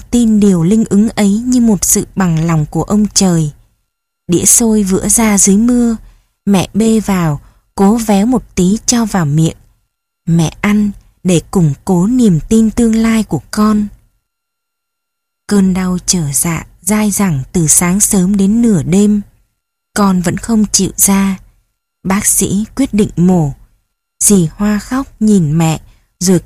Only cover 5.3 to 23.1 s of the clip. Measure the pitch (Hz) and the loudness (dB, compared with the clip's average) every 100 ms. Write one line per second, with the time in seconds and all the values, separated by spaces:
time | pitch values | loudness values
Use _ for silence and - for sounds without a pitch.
5.3 | 202 196 196 233 247 233 226 - _ _ | 2 2 2 2 2 0 -2 -10 _ _
6.3 | _ - 196 - 190 226 220 202 190 165 | _ 0 0 0 -2 0 0 0 -2 -2
7.3 | 143 - _ _ - 196 233 220 196 220 | -4 -8 _ _ 0 2 2 0 0 2
8.3 | 254 - - 180 220 - 233 220 196 151 | -2 -4 -2 0 0 -2 -2 -2 -2 0
9.3 | 147 160 - _ _ _ _ _ _ - | 0 0 -2 _ _ _ _ _ _ -2
10.3 | 165 156 - 208 208 208 - _ _ 180 | 0 0 -2 -2 0 -2 -6 _ _ 0
11.3 | 170 - 202 160 139 - 180 190 254 226 | 0 0 0 0 -2 -2 0 0 2 2
12.3 | 160 - 226 226 - 233 220 226 226 202 | 2 2 2 2 2 0 2 0 0 -2
13.3 | 151 - - 214 214 208 - _ _ _ | -6 -6 -2 0 0 -4 -10 _ _ _
14.3 | _ _ _ _ _ _ _ _ _ _ | _ _ _ _ _ _ _ _ _ _
15.3 | _ - 202 190 185 185 180 - 185 147 | _ -4 0 0 0 -2 -4 -2 -4 -2
16.3 | 143 175 160 - _ - 214 214 196 196 | -4 -4 -6 -10 _ -4 -2 -2 -2 -2
17.3 | 143 131 185 156 - 175 190 - 202 180 | -2 -4 -2 0 0 0 -2 0 0 2
18.3 | 208 196 226 233 190 131 185 208 208 - | 2 2 2 2 0 0 2 2 2 -4
19.3 | _ _ _ _ _ _ - 202 185 175 | _ _ _ _ _ _ -2 0 0 -2
20.3 | 165 - 226 208 - 185 - - 196 196 | -6 -2 -2 0 -2 -4 -2 0 0 0
21.3 | 185 - _ _ _ _ _ 175 196 - | -4 -12 _ _ _ _ _ -4 -4 -2
22.3 | - 196 196 220 - 277 208 202 | -2 -2 -2 -6 -4 -2 0 -2